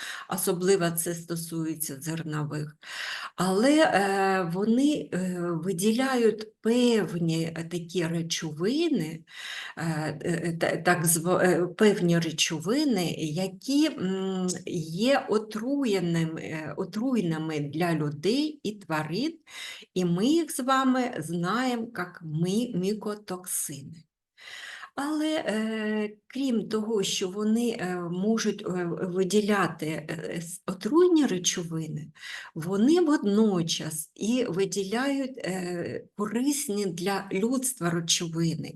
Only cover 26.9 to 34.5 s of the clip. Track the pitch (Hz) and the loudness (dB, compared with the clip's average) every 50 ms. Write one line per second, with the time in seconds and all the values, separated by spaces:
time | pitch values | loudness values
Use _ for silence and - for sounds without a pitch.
26.9 | 233 196 190 - - - 202 180 190 208 214 214 220 233 240 233 - - 180 180 | 0 0 0 0 -2 -2 -4 -4 -4 -2 0 2 2 2 2 0 -2 -2 -4 -4
27.9 | 180 175 175 170 175 180 196 220 226 220 220 214 196 - - - 185 180 175 170 | -4 -4 -4 -4 -2 0 0 2 2 2 0 -2 -2 -2 -4 -4 -2 -2 -2 -2
28.9 | - - 185 180 175 190 185 175 196 214 208 202 208 196 180 160 160 - 160 156 | -2 -4 -4 -2 0 0 0 2 2 2 4 4 2 2 2 0 -2 -4 -6 -6
29.9 | 160 - 151 - 165 170 - - - 170 - - - - - 190 185 - - 214 | -6 -6 -6 -8 -8 -8 -8 -8 -8 -8 -8 -10 -12 -12 -8 -8 -8 -4 -2 2
30.9 | 294 339 370 359 339 311 277 220 185 180 175 - - 185 170 165 160 160 160 156 | 6 6 6 8 6 6 4 4 2 0 0 -2 -2 -2 -4 -4 -4 -4 -4 -4
31.9 | 151 151 151 - - - - - - - - - - 165 151 180 196 196 226 285 | -6 -8 -10 -12 -16 -18 -16 -14 -14 -14 -14 -12 -8 -6 -4 0 2 4 6 6
32.9 | 339 359 349 294 302 294 247 202 202 214 226 208 190 170 165 165 - - 151 156 | 6 6 6 6 4 4 4 4 4 6 6 6 4 2 2 0 -2 -4 -4 -6
33.9 | 156 - - - _ - - 214 247 254 - - | -6 -8 -10 -10 _ -4 -2 0 2 2 2 0